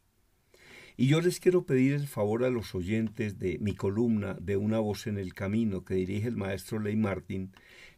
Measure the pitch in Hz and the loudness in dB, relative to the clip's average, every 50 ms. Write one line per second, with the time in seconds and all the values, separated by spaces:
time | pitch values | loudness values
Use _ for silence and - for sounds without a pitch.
0 | _ _ _ _ _ _ _ _ _ _ _ _ - - - - - - - - | _ _ _ _ _ _ _ _ _ _ _ _ -20 -20 -20 -20 -20 -16 -2 2
1 | 127 135 151 165 170 180 175 - - 180 180 180 180 - 135 127 131 135 143 143 | 4 4 6 6 4 2 0 2 2 4 4 4 2 4 4 4 4 4 4 0
2 | 143 143 - 113 104 104 110 117 127 127 127 113 92 - - 92 85 95 110 113 | -2 -4 -2 -2 0 0 2 2 2 0 0 -2 -4 -4 -6 -4 -2 0 0 0
3 | 113 107 - - 110 101 92 - 95 90 80 - 107 101 90 - - 98 98 113 | 0 -2 -2 -4 -4 -4 -4 -4 -4 -4 -2 -2 -2 -2 -2 0 -2 0 2 2
4 | 120 117 110 104 101 95 90 - 85 98 101 98 104 107 110 110 107 104 98 - | 2 2 2 2 0 -2 -6 -6 -4 -2 -2 0 0 0 0 0 0 0 -2 -4
5 | - 110 104 101 95 90 - - 101 95 107 113 117 107 95 90 - - 92 95 | -6 -6 -4 -4 -6 -6 -6 -6 -4 -2 0 0 0 0 -2 -4 -4 -2 -2 0
6 | 92 90 101 101 110 123 117 107 98 95 98 92 - - 113 107 107 104 107 110 | 0 0 -2 -2 -2 -2 -2 -2 -2 -4 -4 -6 -6 -6 -6 -4 -2 0 0 2
7 | 107 98 92 87 - - 95 95 95 95 - - - - - - - - - | 2 2 0 -4 -6 -6 -6 -6 -6 -8 -12 -18 -20 -20 -20 -20 -20 -20 -20